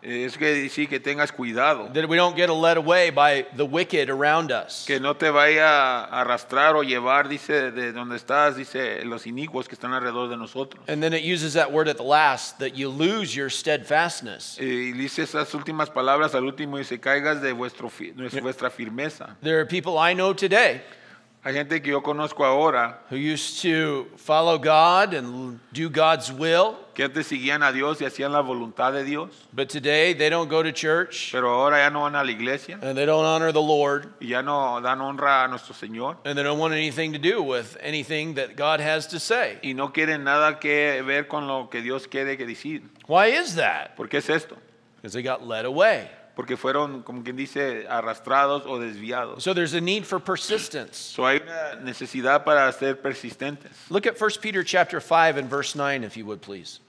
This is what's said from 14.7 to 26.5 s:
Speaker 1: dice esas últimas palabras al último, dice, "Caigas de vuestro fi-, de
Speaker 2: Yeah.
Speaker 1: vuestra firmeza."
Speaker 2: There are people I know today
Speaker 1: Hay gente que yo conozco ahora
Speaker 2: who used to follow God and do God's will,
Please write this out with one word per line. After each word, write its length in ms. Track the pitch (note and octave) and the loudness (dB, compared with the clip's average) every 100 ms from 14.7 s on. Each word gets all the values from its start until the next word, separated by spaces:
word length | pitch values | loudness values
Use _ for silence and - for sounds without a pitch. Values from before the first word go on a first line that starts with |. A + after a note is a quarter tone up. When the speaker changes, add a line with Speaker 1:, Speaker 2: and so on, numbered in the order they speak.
| B2 B2 | -4 -4
Speaker 1:
dice 300 | B2 C#3 - | -6 -6 -4
esas 300 | D#3+ D3+ C#3+ | -4 -4 -6
últimas 360 | D3+ D3+ D#3 D3+ | -6 -8 -4 -4
palabras 440 | - C3 C#3+ D3+ | 0 2 4 2
al 100 | C3 | 0
último, 340 | B2+ C3+ D3 C#3 | -2 -4 -8 -6
dice, 200 | C3 A#2+ | -8 -6
"Caigas 400 | C3+ C#3 D3 D3+ | 0 0 2 -2
de 120 | C#3 | -2
vuestro 360 | B2 B2 - A#2+ | -4 -8 -8 -14
fi-, 220 | - E2+ | -12 -16
de 160 | G2 B2+ | -12 -8
Speaker 2:
Yeah. 120 | C3+ | -6
Speaker 1:
vuestra 280 | B2+ B2+ B2+ | -6 -4 -6
firmeza." 640 | - A2+ A2+ D3+ D#3 - G#2+ | -6 -10 -6 -8 -8 -18 -10
Speaker 2:
There 160 | D3 D#3+ | 0 0
are 80 | D3+ | 0
people 320 | F3+ D#3 E3 | -2 -2 2
I 140 | E3 | 2
know 180 | F3+ F#3+ | 4 2
today 480 | F#3+ F#3+ G3 A3+ B2+ - - - - _ _ C3+ | 2 2 4 4 2 -10 -20 -20 -20 _ _ -6
Speaker 1:
Hay 60 | |
gente 260 | C3+ C#3+ D#3+ | -6 -2 -4
que 120 | C#3 | 0
yo 80 | C#3+ | -2
conozco 420 | C#3+ D3 D3+ - | 0 -4 -4 0
ahora 540 | C#3+ C3+ D#3+ C3+ A#2 A#2+ - | 2 4 4 4 0 -4 -10
Speaker 2:
who 60 | C3 | -6
used 460 | D3 D3+ - - | -4 -4 -6 -4
to 460 | F3+ D#3+ D#3 C#3+ A#2+ - | 0 0 0 -2 -8 -14
follow 420 | - D#3 E3 D#3+ | 0 2 4 2
God 560 | D3+ D#3 E3+ F3+ G#3 | 6 6 8 6 4
and 460 | E3 B2 B2 B2+ A#2+ _ | 0 -6 -10 -12 -14 _
do 160 | C#3+ E3 | -8 -4
God's 440 | D3 D#3+ D#3+ - | 2 4 4 0
will, 420 | C3 D#3+ | -4 2